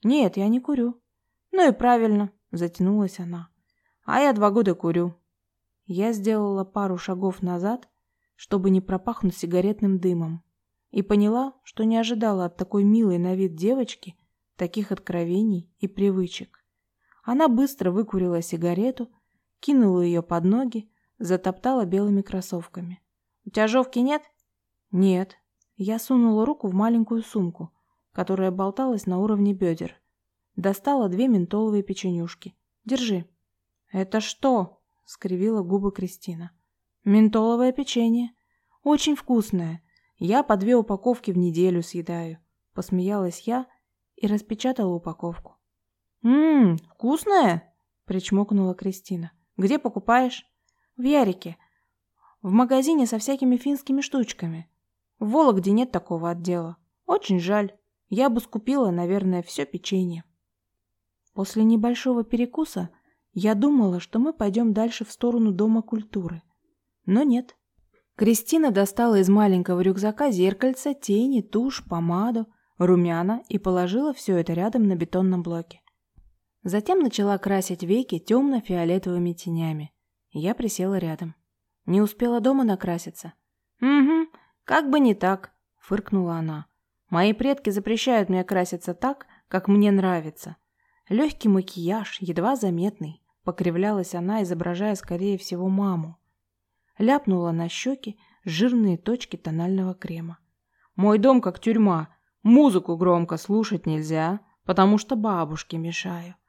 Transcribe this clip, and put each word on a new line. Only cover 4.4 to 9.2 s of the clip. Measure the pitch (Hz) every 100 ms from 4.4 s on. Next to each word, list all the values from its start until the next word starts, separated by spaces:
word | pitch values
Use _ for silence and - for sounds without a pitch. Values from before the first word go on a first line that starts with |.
| 208
года | 208 196 170
курю». | 170 170 175 - _ _ _ _ _ _ -
Я | 180 220
сделала | 220 202 214 202 196 190
пару | 208 196 180
шагов | - 180 190 180
назад, | 180 175 196 247 - _ _ _ _ _
чтобы | - 202 190
не | 190
пропахнуть | 185 185 240 226